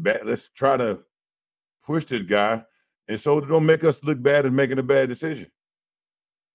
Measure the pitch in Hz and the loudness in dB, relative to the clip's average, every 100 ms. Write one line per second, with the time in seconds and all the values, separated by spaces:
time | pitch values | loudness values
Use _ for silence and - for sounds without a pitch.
0 | 82 113 107 117 - - 135 135 117 95 | -2 -2 -2 -6 -8 -4 0 0 -2 -6
1 | _ _ _ _ _ _ _ _ - 160 | _ _ _ _ _ _ _ _ -6 -6
2 | 147 123 92 104 104 113 117 _ _ _ | -4 -8 -2 0 2 -2 -6 _ _ _
3 | _ 107 151 147 139 160 156 160 160 135 | _ -6 0 -2 2 2 4 4 2 0
4 | 143 143 127 147 139 131 135 131 127 135 | -4 0 2 2 2 2 0 -2 0 2
5 | 135 123 160 143 90 _ _ _ _ _ | 0 -4 -8 -10 -14 _ _ _ _ _
6 | _ _ _ _ _ | _ _ _ _ _